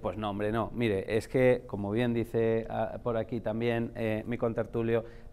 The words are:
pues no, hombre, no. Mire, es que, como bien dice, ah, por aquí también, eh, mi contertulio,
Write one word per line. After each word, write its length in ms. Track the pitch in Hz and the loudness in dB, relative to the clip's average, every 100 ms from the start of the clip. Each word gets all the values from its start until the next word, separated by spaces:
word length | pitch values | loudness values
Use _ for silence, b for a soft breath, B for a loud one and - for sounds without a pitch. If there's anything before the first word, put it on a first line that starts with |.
pues 160 | 104 92 | -4 -4
no, 120 | 107 | -4
hombre, 220 | 101 104 | -2 0
no. 200 | 113 101 | 0 0
Mire, 440 | 113 117 95 - 110 | 0 2 2 0 -2
es 100 | - | 0
que, 360 | 135 127 123 - | 4 6 6 2
como 240 | 101 101 | -4 -2
bien 220 | 107 123 | 2 2
dice, 520 | 117 113 117 113 113 113 | 0 0 2 2 2 0
ah, 300 | 110 110 107 | -2 -4 -4
por 140 | 123 113 | -2 -2
aquí 240 | 110 120 | -2 -4
también, 500 | 107 110 117 117 117 - | -4 0 0 0 -2 -2
eh, 280 | 113 107 107 | -2 -2 -2
mi 120 | 120 | -2
contertulio, 680 | 120 113 107 120 113 117 113 B B | -2 -2 -2 -2 2 2 0 B B